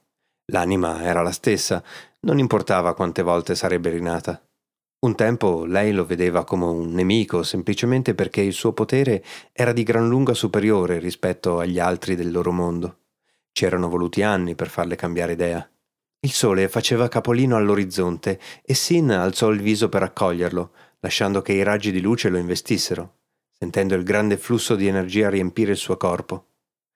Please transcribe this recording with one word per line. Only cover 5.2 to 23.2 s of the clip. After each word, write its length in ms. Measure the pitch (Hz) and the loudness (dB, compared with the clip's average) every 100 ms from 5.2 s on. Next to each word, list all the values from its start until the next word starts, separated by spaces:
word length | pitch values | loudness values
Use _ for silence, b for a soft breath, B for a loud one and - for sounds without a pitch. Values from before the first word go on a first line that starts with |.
| - 120 104 82 | 2 2 0 0
lei 280 | 82 92 107 | 0 2 2
lo 120 | 101 | 2
vedeva 400 | 82 87 90 87 | 0 0 2 2
come 220 | 78 92 87 | 0 -2 0
un 260 | 85 82 | -2 -2
nemico, 500 | 87 92 113 104 87 | 0 2 2 2 -2
semplicemente 720 | 80 87 90 101 123 127 127 | -2 -4 -2 -2 0 0 0
perché 280 | 98 95 - | 0 -2 0
il 100 | 98 | -2
suo 220 | 92 117 | 0 -2
potere 500 | - 110 131 131 101 B B B | 0 0 2 2 0 B B B
era 200 | - 120 | -2 0
di 100 | 120 | 2
gran 240 | 113 113 117 | 2 2 4
lunga 280 | 127 131 | 2 2
superiore 640 | 117 104 104 104 104 90 85 | 0 0 2 2 2 2 -2
rispetto 600 | 87 - 90 90 92 85 | -4 -4 -4 -2 -2 0
agli 200 | 87 87 | 0 0
altri 360 | 87 90 - | 0 -2 -2
del 160 | 90 87 | -2 -2
loro 220 | 87 87 | -2 0
mondo. 460 | 90 87 85 87 - _ _ _ _ _ | 0 -2 -2 -6 -10 _ _ _ _ _
C'erano 380 | - 92 90 87 | -2 0 0 0
voluti 340 | 87 87 85 | 0 -2 0
anni 320 | 107 98 87 | 0 0 -2
per 140 | 82 87 | -4 -6
farle 280 | - 85 87 | -4 -4 -4
cambiare 360 | 85 85 87 | -4 -4 -4
idea. 340 | 85 87 85 - _ _ _ _ _ | -2 -2 -2 -8 _ _ _ _ _
Il 120 | 139 | -4
sole 360 | - 120 95 95 | 0 2 2 2
faceva 400 | 117 - 117 120 | 0 0 0 0
capolino 480 | 117 120 120 131 117 | 0 0 2 2 2
all'orizzonte 840 | 104 101 95 90 90 85 - 95 B B | 4 2 0 -2 -2 -2 -4 -6 B B
e 120 | - | -2
Sin 360 | 135 - 175 147 | -2 2 2 4
alzò 380 | 98 92 - 113 | 4 2 2 2
il 140 | 107 | 2
viso 260 | 104 104 110 | 2 2 2
per 140 | 98 | 0
accoglierlo, 680 | 92 - 98 87 87 90 87 b b b | -2 0 0 0 -2 -2 -6 b b b
lasciando 400 | - - 101 98 | -6 -2 0 0
che 140 | - | 0
i 80 | 98 | 0
raggi 280 | 98 104 104 | 2 2 0
di 120 | 95 | 0
luce 260 | 95 120 104 | 0 0 0
lo 80 | 90 | 0
investissero, 840 | 87 90 - 101 - 90 90 _ | -2 -4 -2 -2 -2 -6 -8 _